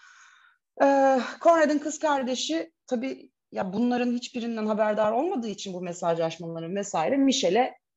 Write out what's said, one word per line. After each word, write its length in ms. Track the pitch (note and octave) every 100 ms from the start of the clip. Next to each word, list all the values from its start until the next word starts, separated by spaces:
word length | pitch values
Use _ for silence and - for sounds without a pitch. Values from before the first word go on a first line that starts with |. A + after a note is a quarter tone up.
| - - - _ _ _ _ -
Ee, 380 | C#4 C#4 C4+ C4 A3+ -
Conrad'ın 380 | E4 E4 D4+ D4+
kız 200 | D4+ -
kardeşi 760 | D#4 C#4 B3 B3 - D#4+ E4 _ -
tabii 440 | A#3+ C4 - - _ _
ya 200 | G#3 F#3+
bunların 400 | G3 B3 B3 B3
hiçbirinden 540 | A#3+ - B3 A#3 A3+ G#3+
haberdar 460 | G#3+ G#3+ G#3+ G#3+
olmadığı 360 | A3+ E4+ G4 A3+
için 240 | G3 G3
bu 80 | F3+
mesajlaşmaların 960 | F3+ E3+ F3 E3+ E3 E3 E3 E3 E3 G3+
vesaire 400 | G3+ F3 D#3+ C#4
Michelle'e 580 | C4+ A#3+ F3+ G#3 C4 - _